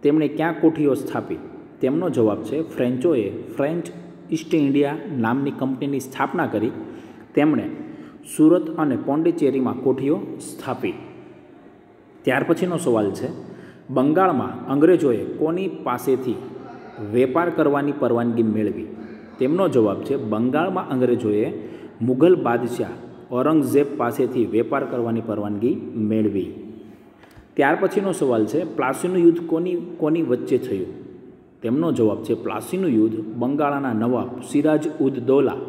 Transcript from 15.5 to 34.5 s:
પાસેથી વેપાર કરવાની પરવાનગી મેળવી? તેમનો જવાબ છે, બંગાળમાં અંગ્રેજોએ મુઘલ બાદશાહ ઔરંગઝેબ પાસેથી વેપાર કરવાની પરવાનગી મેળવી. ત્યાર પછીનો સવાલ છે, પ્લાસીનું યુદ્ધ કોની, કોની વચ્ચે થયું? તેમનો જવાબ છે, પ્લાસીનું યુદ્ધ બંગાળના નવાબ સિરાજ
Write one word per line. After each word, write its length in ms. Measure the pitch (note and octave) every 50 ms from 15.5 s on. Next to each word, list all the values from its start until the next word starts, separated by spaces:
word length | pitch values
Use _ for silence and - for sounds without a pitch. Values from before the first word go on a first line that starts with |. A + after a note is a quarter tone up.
| E3+ F3+ F#3+ F#3 - - -
પાસેથી 520 | B2+ B2 B2 - C#3 C3 B2 B2+ B2 G#2+ - - - - - - - - - - - - - A2 G2+ G#2+
વેપાર 360 | A#2+ C3 B2+ B2+ E3 E3+ F3
કરવાની 480 | D#3+ - D#3 C#3+ C#3+ C#3+ C#3 C#3+ C#3 C#3+
પરવાનગી 440 | C#3 A#2+ A#2 A#2 A#2+ A#2+ A2+ A#2 A#2
મેળવી? 440 | A2 G#2 G#2+ G#2+ G#2 F2+ - - - - - - - - - - - -
તેમનો 280 | - B2+ C3 D#3 F3+ G3
જવાબ 320 | E3+ B2 B2+ A2 G#2 F#2+ F#2+ -
છે, 120 | - -
બંગાળમાં 720 | - - A2 G#2 G#2+ A#2 B2+ C3 D3+ E3+ F#3+ F#3 F3+ E3+ E3+
અંગ્રેજોએ 580 | D3 B2+ B2+ B2 B2 A2 - G#2+ G#2 G#2 A2+ D3+ G3 - - - - - - - - -
મુઘલ 340 | A2+ A#2+ B2+ B2+ D3+ F3+ F#3
બાદશાહ 580 | D#3 B2 A#2+ A#2+ A#2+ B2 A#2 A#2 - A2+ F2+ F2 - - - - - - -
ઔરંગઝેબ 680 | B2+ B2 C3 D3 D#3+ D#3 C#3 B2 - C#3 C#3+ C#3+ -
પાસેથી 480 | - A#2+ A#2+ A#2 - C3 A#2+ B2 B2+ A2+
વેપાર 380 | F#2 F#2 A2 B2 - D3 C#3 C#3
કરવાની 420 | B2 C3+ B2 A#2 A#2 A2+ A2+ A2 A2+
પરવાનગી 460 | G#2 G#2 G2+ G#2 G#2 G2+ A2 B2+ - - - - - A#2 G#2+ G#2
મેળવી. 420 | A2 A2 G#2+ G#2 F#2+ G2+ - - - - - - - - - - - - - - - - - - - - - - -
ત્યાર 220 | - C#3+ C#3 D#3+ -
પછીનો 320 | G3 F3 - G#3 G3 G3
સવાલ 340 | F3 - D#3+ C3 B2 A2 G#2+
છે, 140 | G#2 A2 D3+ F3+ E3 -
પ્લાસીનું 460 | - C3 B2+ C3+ - - F3+ F#3 F#3 E3+
યુદ્ધ 180 | E3+ E3 E3+ E3+
કોની, 300 | - E3 D#3+ F3 F#3 F3+ E3+ E3+ - -
કોની 320 | - D#3+ D3+ D#3 E3+ D#3+ B2+
વચ્ચે 260 | B2 B2 - - C3+
થયું? 360 | A#2+ - - G#2 F#2+ F2+ E2 - - - - - - - - - - - - - -
તેમનો 260 | - A2+ A#2+ D3 E3+ E3
જવાબ 280 | C#3 A#2+ A2+ G#2+ G2+ - -
છે, 100 | - A#2
પ્લાસીનું 560 | G#2+ - G#2+ G#2+ G#2+ - - - F#3 F#3+ E3+
યુદ્ધ 260 | B2 G#2+ G#2+ A2+ A2 - - - B2 A#2+
બંગાળના 540 | A#2+ B2+ C#3+ C#3+ D3+ C#3 C#3+ C#3 C#3 C3 A2+
નવાબ 360 | G#2+ A2 A#2+ B2+ A#2 G2+ - - B2+
સિરાજ 420 | - -